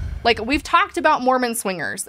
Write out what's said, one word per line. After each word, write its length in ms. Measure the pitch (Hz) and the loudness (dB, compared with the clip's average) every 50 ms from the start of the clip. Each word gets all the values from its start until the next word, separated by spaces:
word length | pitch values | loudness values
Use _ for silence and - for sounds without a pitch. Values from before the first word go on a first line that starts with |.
| - - - - - | -8 -8 -8 -2 0
Like, 200 | 233 233 214 214 | 2 2 2 0
we've 180 | 226 285 311 - | 0 -2 -2 0
talked 360 | - - 339 403 - - 349 | 2 2 2 2 2 0 0
about 240 | 269 311 302 - 247 | 2 2 2 4 2
Mormon 320 | 254 254 254 254 233 226 | 2 2 2 0 -2 -2
swingers. 520 | - - 202 185 165 139 98 - 185 - | -4 -4 -4 -4 -4 -6 -6 -6 -8 -10